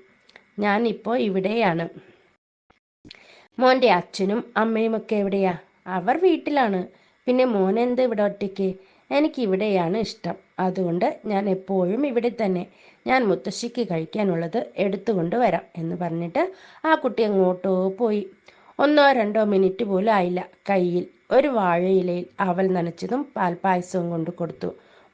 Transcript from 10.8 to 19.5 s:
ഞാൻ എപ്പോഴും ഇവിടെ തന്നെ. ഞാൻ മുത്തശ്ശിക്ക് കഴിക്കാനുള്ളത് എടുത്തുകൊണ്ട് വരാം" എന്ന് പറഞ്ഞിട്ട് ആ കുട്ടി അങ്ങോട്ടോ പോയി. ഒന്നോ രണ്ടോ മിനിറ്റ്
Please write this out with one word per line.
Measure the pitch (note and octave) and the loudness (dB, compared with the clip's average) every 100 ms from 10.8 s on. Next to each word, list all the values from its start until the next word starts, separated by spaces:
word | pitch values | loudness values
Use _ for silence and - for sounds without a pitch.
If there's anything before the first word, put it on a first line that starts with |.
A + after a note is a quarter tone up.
| F3+ E3+ B3 - - | -2 0 -2 -2 -4
ഞാൻ | G3 G3+ | -2 0
എപ്പോഴും | F#3+ - G3 F3+ A3+ D4 | -2 -2 0 0 0 -2
ഇവിടെ | A#3 A#3 | 0 -2
തന്നെ. | A#3+ G#3+ F3+ F3+ _ - _ - | -2 -2 -2 -6 _ -20 _ -2
ഞാൻ | B3+ A3+ | 2 2
മുത്തശ്ശിക്ക് | F3 F3+ F#3+ A#3+ A#3+ | 0 -2 -8 -8 -4
കഴിക്കാനുള്ളത് | A3 E3 D#3+ G#3+ G3+ E3+ E3+ A3 - - | -4 -4 -4 -2 0 0 -2 -4 -6 -2
എടുത്തുകൊണ്ട് | G3 G3 G#3+ G3+ E3 G#3+ | -2 -2 -2 -2 0 0
വരാം" | A#3+ E3 - - | 2 0 -6 -10
എന്ന് | E3 F3 | -8 -6
പറഞ്ഞിട്ട് | F3 E3 E3+ B3 F#4 - - - | -6 -6 -4 -2 -4 -6 -20 -6
ആ | D#4+ D#4 | 0 0
കുട്ടി | C4+ - | 0 0
അങ്ങോട്ടോ | A3 G3 F#3 F#3 G3 F#3 F#3+ | 0 4 2 2 0 0 0
പോയി. | F#3+ A#3 G#3 G3+ - _ - - - | -2 -2 -2 -4 -12 _ -20 -12 0
ഒന്നോ | C#4 D4+ C#4 | 2 6 6
രണ്ടോ | C4 G#3 G#3+ | 4 2 0
മിനിറ്റ് | G#3 | 2